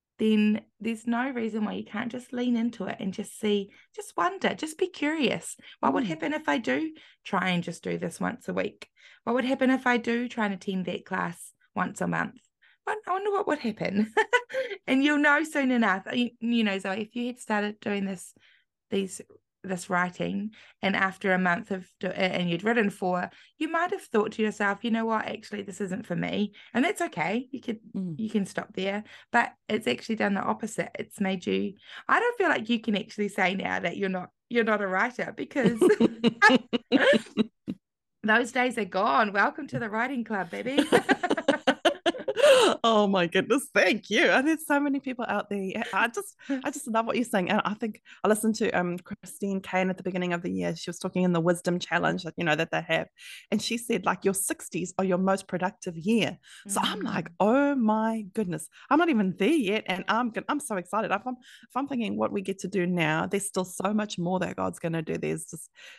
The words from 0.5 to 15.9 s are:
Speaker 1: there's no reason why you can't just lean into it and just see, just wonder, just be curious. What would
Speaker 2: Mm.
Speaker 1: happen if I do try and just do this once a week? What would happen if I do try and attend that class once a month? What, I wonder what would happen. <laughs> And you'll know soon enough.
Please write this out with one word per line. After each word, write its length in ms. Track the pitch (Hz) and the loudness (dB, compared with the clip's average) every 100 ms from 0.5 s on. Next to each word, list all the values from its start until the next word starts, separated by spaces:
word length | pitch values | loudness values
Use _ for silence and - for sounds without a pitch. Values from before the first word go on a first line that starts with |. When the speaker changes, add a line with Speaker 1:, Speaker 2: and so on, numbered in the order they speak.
| 214 - _ | 2 -4 _
Speaker 1:
there's 260 | 220 220 | -6 -6
no 240 | 240 233 262 | -2 -2 -2
reason 340 | 240 226 214 | -2 -4 -2
why 80 | 208 | -4
you 120 | 190 | -4
can't 280 | 214 208 240 | -6 -6 -6
just 200 | 247 - | -8 -8
lean 240 | 247 247 233 | -4 0 2
into 280 | 233 226 | 0 -2
it 120 | 185 - | -6 -4
and 120 | 190 | -6
just 280 | 185 - - | -6 -10 -4
see, 320 | 214 208 196 - _ - | 0 0 -2 -14 _ -16
just 200 | - - | -10 -2
wonder, 380 | 349 381 - | -2 0 -2
just 240 | - 311 - | -2 -6 -2
be 80 | 370 | -4
curious. 680 | - 294 320 254 175 - - - - | 0 -2 2 0 0 -6 -18 -20 -2
What 140 | 269 | 0
would 100 | 277 | 0
Speaker 2:
Mm. 40 | 208 | -2
Speaker 1:
happen 240 | 311 311 | -4 -4
if 160 | 302 302 | -4 0
I 100 | 285 | 0
do 340 | 247 269 320 311 - _ | 0 -2 -2 -8 -20 _
try 240 | - 190 185 | -4 -2 0
and 160 | 175 | 0
just 180 | 175 170 | -2 -8
do 160 | 180 170 | -6 -4
this 220 | 175 - | -4 -4
once 280 | 180 240 - | -4 -4 -6
a 60 | |
week? 340 | 185 - - - _ - - | -2 -2 -6 -20 _ -20 -10
What 100 | - | -2
would 100 | 247 254 | 0 0
happen 240 | 262 262 | 2 2
if 140 | 262 | 2
I 120 | 254 240 | 2 0
do 320 | 233 233 240 | 0 -2 -2
try 160 | 240 | -2
and 100 | 208 | -2
attend 300 | 190 - 190 180 | -2 -4 -4 -4
that 180 | - | -6
class 480 | - 185 175 170 - _ _ | -6 -4 -4 -6 -18 _ _
once 260 | 190 180 - | -4 -4 -2
a 60 | 175 | -2
month? 340 | 82 85 - _ _ _ _ | 0 -2 -6 _ _ _ _
What, 140 | - 427 | -6 -6
I 60 | 359 | -2
wonder 220 | 381 415 | -2 0
what 160 | 392 - | -2 0
would 120 | 294 | -2
happen. 520 | 233 - 180 196 220 415 | -4 -4 -2 0 0 0
<laughs> 680 | 427 494 480 523 494 392 - | 2 2 0 -6 -6 -8 0
And 160 | 269 | 4
you'll 160 | 285 294 | 4 4
know 240 | 294 294 | 6 4
soon 260 | 311 294 262 | 2 0 2
enough. 360 | 240 220 | 4 4